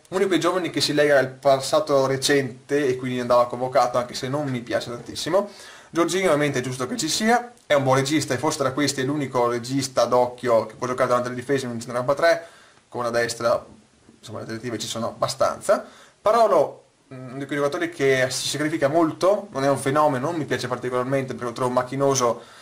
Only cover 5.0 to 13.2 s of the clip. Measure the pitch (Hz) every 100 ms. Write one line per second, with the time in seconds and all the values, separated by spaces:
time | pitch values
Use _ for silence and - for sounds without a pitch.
5 | - - 147 185 208 - - - - 160
6 | 165 180 185 147 147 135 127 127 123 120
7 | 156 - 220 240 240 - - 147 131 131
8 | 135 151 135 123 156 151 131 135 139 135
9 | 131 151 127 127 120 120 120 135 131 -
10 | 117 123 123 - 123 113 107 - 127 127
11 | 123 123 123 123 120 135 123 117 120 120
12 | 131 143 165 165 - - - _ _ 120
13 | 120 117